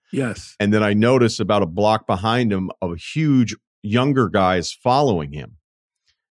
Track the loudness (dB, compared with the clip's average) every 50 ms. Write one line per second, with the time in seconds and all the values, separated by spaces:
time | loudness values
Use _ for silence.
0 | _ _ -6 -6 -4 -6 -8 -10 -14 -18 -6 -4 0 2 2 2 2 2 2 2
1 | 2 4 4 4 4 2 0 -2 -2 0 0 0 0 -2 -2 0 2 2 2 0
2 | 0 -4 -4 -2 -2 -2 0 0 0 0 -2 -2 -4 -6 -8 -8 -6 -6 -6 -8
3 | -12 -8 -4 -2 0 2 4 4 2 2 -2 -10 _ _ _ _ -6 -2 0 0
4 | 2 2 2 2 0 2 2 2 2 2 2 0 -2 -6 -10 -4 _ 0 2 2
5 | 2 2 0 -2 -4 -6 -10 -12 -14 -14 -18 _ _ _ _ _ _ _ _ _
6 | _ _ _ _ _ _ _